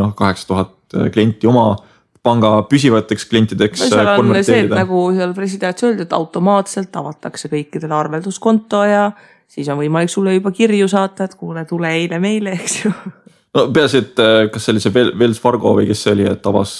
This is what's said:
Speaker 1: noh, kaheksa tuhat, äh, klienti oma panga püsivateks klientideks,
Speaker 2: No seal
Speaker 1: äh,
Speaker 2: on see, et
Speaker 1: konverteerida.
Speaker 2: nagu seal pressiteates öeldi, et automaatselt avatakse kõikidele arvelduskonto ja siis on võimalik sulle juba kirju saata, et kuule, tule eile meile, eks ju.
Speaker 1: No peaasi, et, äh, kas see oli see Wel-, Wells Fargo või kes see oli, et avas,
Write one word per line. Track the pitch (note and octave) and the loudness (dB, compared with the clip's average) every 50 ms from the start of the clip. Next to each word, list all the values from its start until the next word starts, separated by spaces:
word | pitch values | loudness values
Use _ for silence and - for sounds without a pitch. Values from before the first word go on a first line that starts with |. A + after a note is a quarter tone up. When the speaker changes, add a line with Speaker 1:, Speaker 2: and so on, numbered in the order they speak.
Speaker 1:
noh, | G2 G#2 G2+ - | 0 -2 -2 -2
kaheksa | G2 G2 F2+ - - - | -2 -2 -2 -2 -4 -4
tuhat, | F#2+ F#2+ F#2 - _ _ _ _ - | -2 -2 -4 -6 _ _ _ _ -6
äh, | - - - - | -4 -4 -2 0
klienti | A2+ G#2+ A2+ A2 - - | 0 0 0 0 0 0
oma | A2 B2+ A#2+ A2+ G#2+ G2 - - _ _ _ _ _ _ _ - | 2 4 4 4 2 0 -2 -6 _ _ _ _ _ _ _ -2
panga | A#2+ A#2+ A#2 A2 G#2+ G#2+ G#2+ | 0 2 2 2 2 2 2
püsivateks | F#2+ - C#3 C#3+ C#3 C3 A2+ A2 - - A2 - - - | 2 2 2 2 4 4 4 2 2 -2 -4 -6 -4 0
klientideks, | A#2 A2+ A2 G#2 G2 - G#2 G#2 - - | 2 2 2 2 2 0 0 0 0 0
Speaker 2:
No | - B3+ | 0 2
seal | G#3 G#3+ | 2 2
Speaker 1:
äh, | G#3 G#3 | 2 2
Speaker 2:
on | |
see, | G3+ | 2
et | G3+ | 2
Speaker 1:
konverteerida. | G#3 G3+ G3 G3 G3 G3 - A#3 - G#3 - | 4 2 2 2 2 2 2 2 2 2 0
Speaker 2:
nagu | F#3 F#3+ F#3 F#3 F3+ F3+ F3+ F#3 | 0 0 0 0 0 0 0 0
seal | F#3+ F3+ F3+ F3+ | 0 -2 -2 -4
pressiteates | F#3+ G3 F#3+ F#3+ G3 G3 F3+ F3+ - B3 | -4 -6 -6 -6 -4 -4 -6 -4 -2 0
öeldi, | A#3+ A3+ F#3+ | 0 0 -2
et | E3+ E3+ | -4 -2
automaatselt | E3+ E3+ D#3+ - - E3 F3 G3 G3+ G3 G3 - - G3 F#3+ F#3 - | -2 -2 -2 -4 -4 -2 0 2 2 2 0 -2 -6 -8 -8 -8 -8
avatakse | E3+ C#3+ D3 - _ - D3+ - - - D3 | -10 -8 -10 -10 _ -12 -14 -12 -12 -10 -6
kõikidele | D3+ D3 D3 - - D#3+ D#3+ D#3 D3+ | -6 -6 -6 -6 -10 -8 -6 -4 -2
arvelduskonto | D3+ D3+ D#3 D3+ D#3+ F#3 G3 F#3+ - - A3+ A3+ G#3+ A3 - G#3 G3+ G3+ | -2 -2 -2 -4 -6 -6 -8 -6 -2 0 2 2 2 0 0 -2 0 2
ja | G#3 G#3 G3+ G#3 G#3 G#3 - - - _ _ _ | 2 2 2 2 0 -4 -8 -18 -20 _ _ _
siis | _ - D3+ C#3 D3 | _ -12 -8 -6 -4
on | C#3 D3 | -4 -2
võimalik | D3 D3+ D#3+ E3 E3+ F3 | -2 0 0 0 0 0
sulle | - G3 G3 F#3+ F#3+ | -2 -2 0 0 0
juba | F#3+ G3 G3 | 0 0 -2
kirju | F#3 - A3+ A3+ G#3 G3+ G3 F#3+ | -2 0 2 2 2 2 2 2
saata, | G3+ G3 F#3+ F#3+ G3 - F#3+ | 2 0 0 -2 -4 -6 -8
et | F#3 - | -8 -8
kuule, | - F3 E3+ E3 E3 D#3+ | -12 -12 -10 -8 -8 -8
tule | D#3+ F3 E3+ E3+ D#3+ | -6 -6 -4 -4 -2
eile | D#3+ E3 E3+ E3+ E3 E3+ | -2 -2 -2 -2 -2 -2
meile, | F#3 G#3 G#3+ G#3+ G#3 F#3+ | -2 -2 -2 -2 -4 -4
eks | F#3+ E3+ - - - - - | -6 -6 -6 -8 -6 -4 -2
ju. | G#3 - - - F#3+ - _ _ _ _ _ _ _ - | -4 -4 -4 -8 -18 -18 _ _ _ _ _ _ _ -2
Speaker 1:
No | C#3+ A#2 B2 | 0 0 2
peaasi, | A#2+ D#3+ D3+ - C#3 B2+ | 2 2 2 2 2 0
et, | G#2+ - - - | 0 0 0 2
äh, | A2+ A2+ A2+ A2 A2 G#2 | 4 4 6 4 4 2
kas | - G#2+ - | -2 -4 -2
see | - G#2+ | -2 0
oli | G#2+ | 0
see | - G#2+ | 0 0
Wel-, | G2 B2 A#2+ F2 - | 2 2 2 2 2
Wells | G2+ A#2+ A#2 A2 - | 2 0 0 0 0
Fargo | - A#2+ A#2+ A2 - G#2 G#2 | 0 0 0 0 2 2 2
või | G#2 G#2 G2+ | 2 2 0
kes | G#2 - - | -2 -2 0
see | G#2 | 0
oli, | G#2 G2+ G2+ G2 | 0 2 0 0
et | G2+ - - | -2 -4 -2
avas, | G2+ G2+ G2+ G#2 - - | -2 0 0 -2 -2 -6